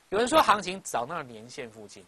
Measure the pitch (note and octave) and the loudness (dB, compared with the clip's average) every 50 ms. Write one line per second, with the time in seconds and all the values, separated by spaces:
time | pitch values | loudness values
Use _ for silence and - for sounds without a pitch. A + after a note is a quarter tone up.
0 | _ - F#3 G3+ A#3+ B3 D4+ D#4 C4+ - G3+ G#3+ F3+ F3+ F#3 G3 - - - B2 | _ -4 0 0 2 4 6 6 6 6 4 2 2 -6 -8 -8 -8 -6 -4 -4
1 | A#2+ C3 E3+ E3+ C#3+ B2 A#2 G#2+ A2 B2 - - B2+ A2+ G#2+ A2+ G#2 G2+ - G2+ | -4 -4 -6 -10 -10 -10 -14 -16 -16 -14 -12 -12 -12 -12 -14 -16 -18 -18 -18 -20
2 | F2+ | -20